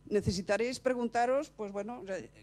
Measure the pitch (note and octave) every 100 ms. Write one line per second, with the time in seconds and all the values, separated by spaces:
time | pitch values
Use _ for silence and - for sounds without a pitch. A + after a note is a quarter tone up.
0 | - G#3 G3+ F#3 F#3+ G3+ A#3+ B3 B3+ B3
1 | A#3 A#3 B3 C#4 D#4 - G3+ G3+ G#3 B3
2 | G3 F#3 - -